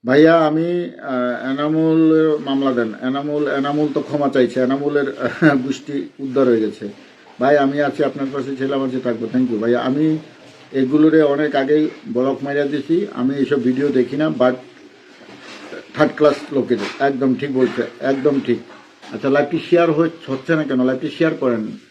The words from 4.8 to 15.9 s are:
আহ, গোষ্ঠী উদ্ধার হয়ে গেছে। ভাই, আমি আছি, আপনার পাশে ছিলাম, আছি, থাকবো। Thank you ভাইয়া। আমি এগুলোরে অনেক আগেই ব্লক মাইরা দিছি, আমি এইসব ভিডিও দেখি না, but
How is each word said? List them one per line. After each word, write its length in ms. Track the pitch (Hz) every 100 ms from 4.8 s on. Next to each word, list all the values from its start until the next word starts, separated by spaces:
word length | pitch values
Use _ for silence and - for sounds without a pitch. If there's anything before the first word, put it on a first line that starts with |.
| 143 143 139 -
আহ, 380 | 127 - 160 139
গোষ্ঠী 500 | 131 131 - 139 - -
উদ্ধার 280 | 135 127 127
হয়ে 140 | 113
গেছে। 280 | 107 - 104 101 - - - -
ভাই, 180 | 127 147
আমি 240 | 139 143
আছি, 220 | 143 -
আপনার 240 | 139 143 135
পাশে 220 | 139 131 131
ছিলাম, 280 | 135 139
আছি, 160 | 135 127
থাকবো। 240 | 123 113 113
Thank 180 | 127 127
you 80 | 110
ভাইয়া। 220 | 113 120
আমি 360 | 127 143 156 156 - - - - -
এগুলোরে 500 | 135 127 151 156 160
অনেক 340 | 147 143 151 139
আগেই 340 | 135 151 151 - 117
ব্লক 300 | 120 131 139
মাইরা 220 | 139 143 143
দিছি, 420 | 147 139 170 202
আমি 220 | - 127 143
এইসব 260 | 131 143
ভিডিও 280 | 123 127 143
দেখি 280 | 131 120 139
না, 120 | 156 123
but 140 | 127 127 - - - - - - - - - - - - -